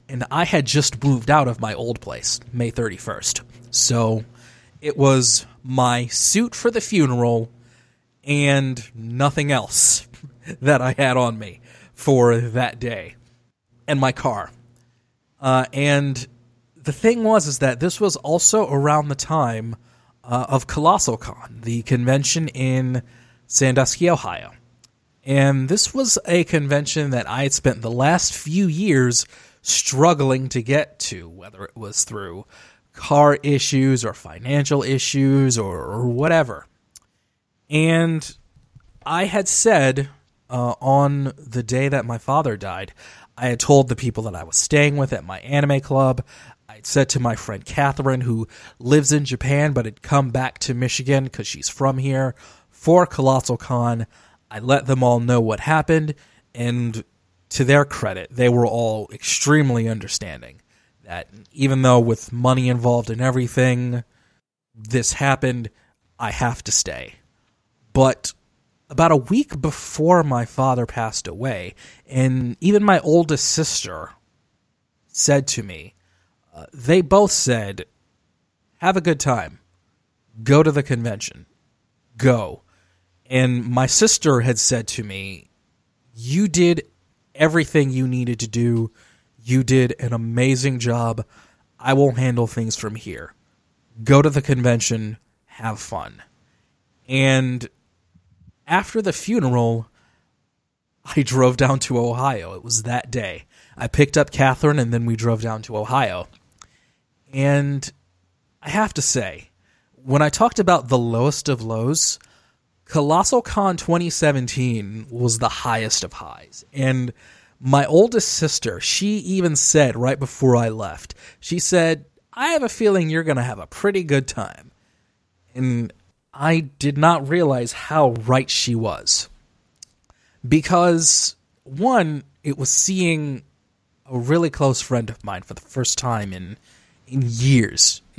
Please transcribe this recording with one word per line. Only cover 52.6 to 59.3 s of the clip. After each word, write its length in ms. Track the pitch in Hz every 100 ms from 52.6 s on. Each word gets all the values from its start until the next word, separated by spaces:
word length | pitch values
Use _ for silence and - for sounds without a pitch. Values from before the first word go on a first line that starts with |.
| _
for 340 | _ - 175 180
Colossal 520 | - 135 131 - 120
Con, 500 | - 123 120 117 113 _ _ _ _
I 80 | 110
let 300 | 120 139 127
them 160 | 131
all 160 | 127 120
know 200 | 120 123
what 200 | 110 107
happened, 560 | - 156 147 160 156 143 _ _ _ 117
and 480 | 120 123 120 110 - _ _ _ _
to 140 | -
their 220 | 131 143 143
credit, 440 | - 107 92 87
they 180 | 123 123
were 160 | 120 117
all 420 | 117 113 110 101
extremely 760 | 107 -